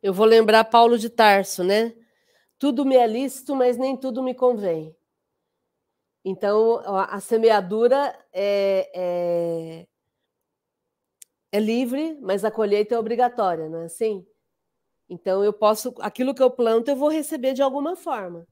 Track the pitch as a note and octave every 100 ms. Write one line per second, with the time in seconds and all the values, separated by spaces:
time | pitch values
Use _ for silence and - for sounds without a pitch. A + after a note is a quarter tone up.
0 | G3+ F#3 A3 A3+ A3 A3 A3+ A#3 A#3 A#3+
1 | A3+ - G#3+ G3 G3 - F3+ G3+ A3+ A3+
2 | _ _ _ _ _ _ C#4 B3+ C4+ B3+
3 | A#3+ A3 C4+ - - C#4 B3 A#3+ C4 C4+
4 | C4 A#3+ C4 B3+ B3+ A#3 G3 D#3+ D#3 D#3+
5 | _ _ _ _ _ _ _ _ _ _
6 | _ _ F#3+ F#3 G#3 G#3+ A3+ A#3 - G3
7 | F#3+ G3+ - A3+ A3+ G#3+ F3+ G#3+ A#3+ C4+
8 | C#4+ - _ F#3 G3+ G3+ G3 F#3+ - F3+
9 | F3+ F3 F3 F3 E3+ E3 E3 E3 F3 _
10 | _ _ _ _ _ _ _ _ _ _
11 | _ _ - _ _ G3+ A3 A#3 B3 C4+
12 | D#4+ D4+ G#3 G3 G#3 G#3+ G#3+ G#3 G#3 A#3
13 | A3 A#3 B3 A#3+ G3 E3 D#3+ E3 E3 -
14 | A3 G3+ F3+ _ _ _ _ _ _ _
15 | _ F3+ - F#3+ G3+ G#3 G#3+ G#3+ B3 -
16 | G#3+ - B3+ C4 B3+ - A3+ A3+ A3+ C4+
17 | D4 D#4 D4 D#4 B3+ C4 C4+ C4+ C#4+ F4+
18 | E4+ B3 F#3 E3+ E3+